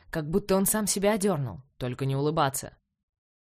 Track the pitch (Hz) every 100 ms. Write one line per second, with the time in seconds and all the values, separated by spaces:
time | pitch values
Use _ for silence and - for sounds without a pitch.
0 | - 165 156 185 202 190 196 214 196 208
1 | 202 220 202 165 127 135 - _ 127 123
2 | 135 135 151 165 143 131 - - _ _
3 | _ _ _ _ _